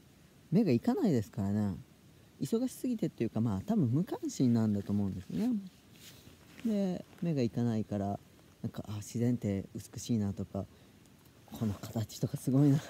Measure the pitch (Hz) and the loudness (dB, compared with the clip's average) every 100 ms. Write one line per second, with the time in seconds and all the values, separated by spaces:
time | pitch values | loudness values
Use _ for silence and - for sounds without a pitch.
0 | - - - - - 180 202 117 - 392 | -16 -20 -20 -16 0 2 4 4 2 2
1 | 240 123 - - 98 104 104 92 - - | 4 2 0 -2 0 0 0 -2 -10 -20
2 | - - - - - 226 254 - 262 226 | -20 -20 -18 -8 -2 -2 -2 -4 -4 -2
3 | 160 - 113 110 117 95 - 220 123 139 | -2 -2 -2 0 0 0 0 2 2 2
4 | 202 - 320 - 127 117 110 101 98 101 | 0 -4 -4 0 4 4 4 0 0 0
5 | 98 95 - 165 233 214 190 - - - | 0 -4 -6 -2 0 -2 -6 -18 -20 -20
6 | - - - - - - 226 202 190 175 | -20 -20 -20 -20 -20 -6 -2 0 0 -2
7 | - - 175 143 117 - 120 110 - 104 | -8 -6 0 2 2 2 0 0 0 -2
8 | 98 101 - - - - 120 - - 104 | -2 -4 -8 -20 -20 -10 -10 -8 -10 -8
9 | 104 117 120 120 104 98 - - - - | -6 0 2 2 0 -2 -4 -12 -12 -10
10 | - 113 101 95 95 98 95 - - - | -2 0 0 -2 -6 -6 -8 -14 -20 -20
11 | - - - - - - 110 95 - 117 | -20 -20 -20 -20 -14 -4 -4 -4 -6 -6
12 | 107 - 123 - - 131 147 143 | -6 -4 -4 -4 2 4 6 4